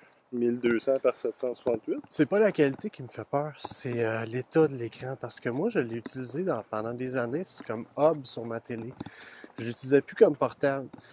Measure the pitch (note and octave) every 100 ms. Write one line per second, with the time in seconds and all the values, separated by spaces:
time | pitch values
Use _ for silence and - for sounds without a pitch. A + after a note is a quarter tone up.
0 | - _ _ B2 A#2+ A#2+ A#2+ A#2 - C3+
1 | B2+ - A#2+ - B2+ A#2 B2+ A2+ - C#4
2 | - - - G3+ G#3+ E3 C#3 C3 - -
3 | B2 - G#2+ C#3+ D3+ C#3 - - B2+ A#2+
4 | A2+ A2+ A2+ B2 - D#3+ D#3 C3+ A#2 -
5 | C3 C3+ B2 - B2+ B2 A3 G3+ A#2+ A#2
6 | - C3 B2 C#3 F#3 A#2+ - G#2+ A2+ A#2+
7 | B2+ B2+ A#2+ D3 F#3+ - - A2+ - -
8 | D3+ D#3 B2+ - A#2 A2+ - A2+ A2+ -
9 | - - - - - - A#2 A#2 C3 C#3
10 | - - G#3 C#3+ B2+ - C#3+ C#3 B2+ -
11 | -